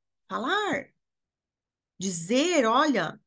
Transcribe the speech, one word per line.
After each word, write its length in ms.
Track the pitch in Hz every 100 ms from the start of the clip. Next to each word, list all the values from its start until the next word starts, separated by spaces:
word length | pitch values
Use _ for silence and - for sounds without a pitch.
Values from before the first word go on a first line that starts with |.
| _ _ -
falar, 600 | 190 247 403 403 254 - _ _ _ _ _ _ _ _ _ _ -
dizer, 680 | 190 170 165 254 339 339 226
olha, 540 | 247 311 226 156 -